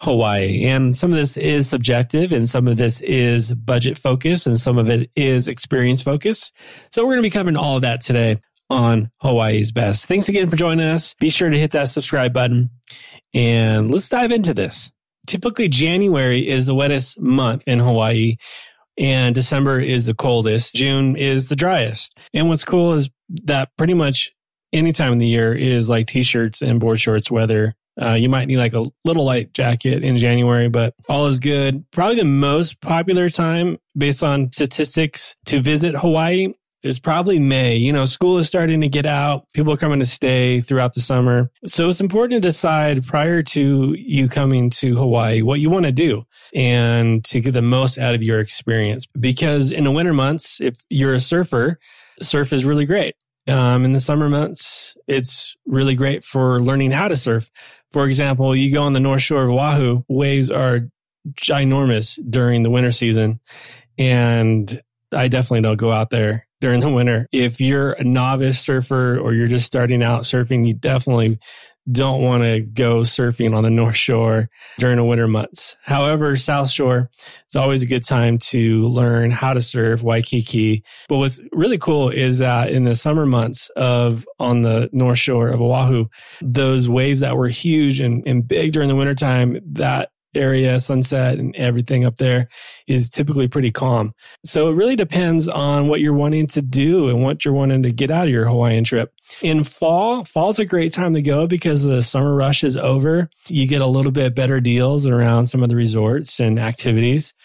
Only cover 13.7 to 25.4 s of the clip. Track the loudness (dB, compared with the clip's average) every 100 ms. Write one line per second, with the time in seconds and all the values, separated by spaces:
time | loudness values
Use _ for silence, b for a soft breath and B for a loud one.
13.7 | 2 2 0 0 0 0 0 0 -2 -4
14.7 | -6 -10 _ _ _ -10 -6 -4 -2 0
15.7 | 0 0 0 0 2 0 0 0 -2 0
16.7 | 0 0 -2 -4 -4 0 0 0 -2 -2
17.7 | 0 2 2 2 0 0 -2 B B B
18.7 | B _ -4 -2 0 0 0 -2 0 0
19.7 | 0 0 -2 -2 -2 0 0 0 0 -2
20.7 | -2 -2 0 0 0 0 -2 -2 -2 0
21.7 | 0 -2 -4 -8 B B -2 0 0 0
22.7 | 2 2 2 -2 -6 -14 -8 -2 -2 -2
23.7 | -2 0 2 0 -2 -6 _ _ _ _
24.7 | 0 0 2 0 2 2 2